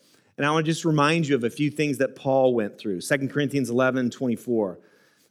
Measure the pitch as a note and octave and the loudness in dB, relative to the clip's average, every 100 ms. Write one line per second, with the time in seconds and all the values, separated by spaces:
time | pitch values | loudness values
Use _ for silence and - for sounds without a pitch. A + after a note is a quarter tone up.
0 | _ _ _ - C#3+ D#3 D#3 D#3+ E3 D#3 | _ _ _ -4 0 2 0 -2 0 2
1 | C#3+ E3 D3+ C#3 A#2 - D3 D3 D3 B2+ | 4 2 2 0 0 -2 -2 0 -2 0
2 | C3 - C#3 C3+ C3 A#2+ G#2 - A2 F#2 | -2 -2 0 2 4 2 -2 -6 -6 -6
3 | - C#3+ C#3 C#3+ C#3+ C#3 A#2+ A#2+ C3 B2+ | -2 -2 -2 -2 -2 -2 0 2 2 2
4 | B2 - C3 A2 - A#2 G2+ - - _ | -2 -2 -4 -4 -2 -2 -2 -6 -18 _
5 | _ _ _ | _ _ _